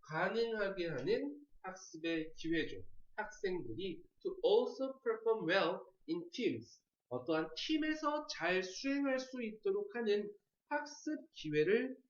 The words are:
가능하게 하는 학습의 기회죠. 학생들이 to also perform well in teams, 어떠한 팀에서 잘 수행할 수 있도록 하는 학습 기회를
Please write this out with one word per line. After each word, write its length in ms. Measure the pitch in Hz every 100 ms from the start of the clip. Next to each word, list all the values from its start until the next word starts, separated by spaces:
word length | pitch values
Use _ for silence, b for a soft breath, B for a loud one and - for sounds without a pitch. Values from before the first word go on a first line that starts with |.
| -
가능하게 800 | 156 185 226 233 220 196 190 170
하는 500 | 143 135 240 285 - - -
학습의 720 | 190 185 - 165 165 165 156 -
기회죠. 440 | 160 165 147 98 - - - -
학생들이 840 | 208 - 190 180 143 - 190 165 - _
to 180 | 190 - 160
also 520 | 214 247 - 269 262
perform 420 | 240 220 226 220 165
well 340 | 190 165 277 - _ -
in 240 | 170 165
teams, 500 | - 214 120 117 - _ _ _
어떠한 400 | 123 - 160 156 -
팀에서 680 | - 311 311 311 302 302 294
잘 360 | - 165 185
수행할 560 | 185 - 269 277 277 262
수 240 | 262 254
있도록 500 | 226 214 196 196 208
하는 380 | 233 226 208 208 - _ _ _
학습 500 | 294 294 - - 302 -
기회를 640 | - 151 151 156 220 262 - _